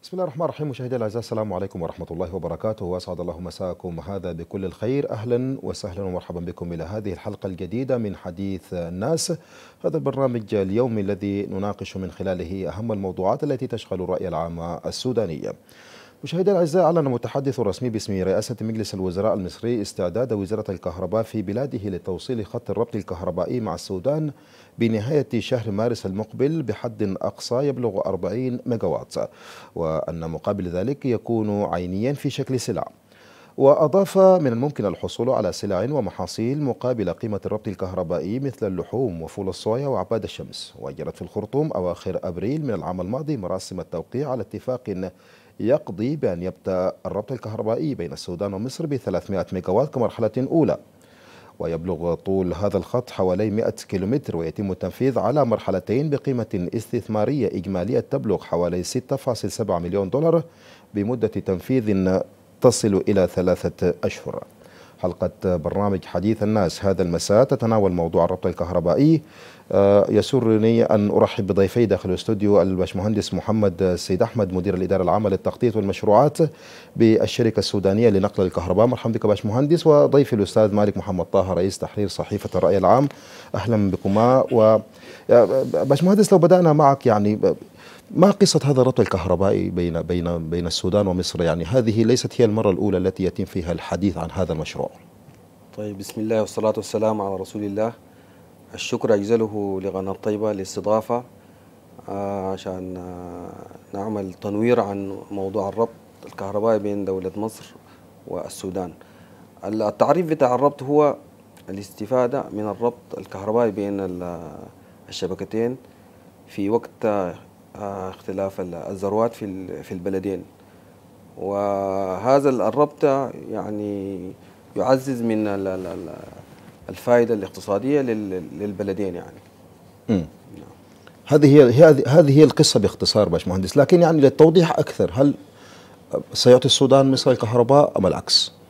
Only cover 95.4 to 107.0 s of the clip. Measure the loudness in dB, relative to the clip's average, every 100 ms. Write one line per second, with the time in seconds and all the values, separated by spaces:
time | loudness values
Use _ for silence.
95.4 | -20 -20 -20 -12 -10 -10 -10 -6 -2 0
96.4 | 0 0 0 0 -2 0 0 0 -4 -4
97.4 | -8 -8 -6 -2 -4 -6 -20 -20 -20 -20
98.4 | -20 -20 -20 -12 -6 -4 2 0 2 0
99.4 | 0 -2 -4 -4 -4 -4 -6 -6 -4 -2
100.4 | -2 -4 -6 -6 0 -2 0 -6 -6 -20
101.4 | -20 -20 -20 -20 -20 -20 -12 -8 -6 -4
102.4 | -6 -6 -8 -10 -10 -12 -12 -14 -14 -14
103.4 | -14 -16 -18 -20 -14 -10 -6 -6 -6 -8
104.4 | -6 0 2 4 2 -4 -6 -10 -10 -6
105.4 | -4 -2 -4 -2 -2 -4 -20 -20 -20 -12
106.4 | -6 -2 2 2 0 -4